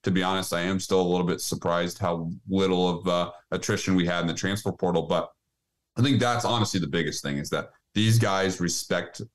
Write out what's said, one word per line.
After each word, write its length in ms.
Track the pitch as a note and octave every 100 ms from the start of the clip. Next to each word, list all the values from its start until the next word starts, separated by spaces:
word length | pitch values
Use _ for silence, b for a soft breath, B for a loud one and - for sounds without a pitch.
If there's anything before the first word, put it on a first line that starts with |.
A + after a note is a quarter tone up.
to 60 | -
be 120 | F#2
honest, 320 | F2+ F#2+ F2+
I 60 | E2+
am 180 | F2+ F#2+
still 220 | - F#2+
a 100 | F2+
little 160 | F2+ F2
bit 140 | D2+
surprised 580 | - E2 F2 F2 F2 -
how 320 | F#2 E2+ E2 - G#2
little 400 | F#2+ F#2+ F2+ F2+
of, 200 | E2+ F2+
uh, 240 | F2 E2+ B _
attrition 440 | F2+ - G2 -
we 120 | F#2 F2
had 140 | F2
in 60 | E2+
the 60 |
transfer 400 | E2 F#2+ G2 -
portal. 300 | - F2+ E2+
But 280 | D#2 F2 - _ _ _ _ _ _ -
I 60 |
think 180 | C3+ B2+
that's 240 | A#2+ A#2+
honestly 340 | G2 A#2 G#2 F#2+
the 80 | -
biggest 360 | F2+ D2 -
thing, 160 | C#2+ C#2+
is 120 | C#2+
that 200 | D#2 - B _
these 220 | G#2 A2 A2+
guys 400 | G#2+ F#2+ G2 F#2
respect 600 | F2 - - F2+ E2+ - -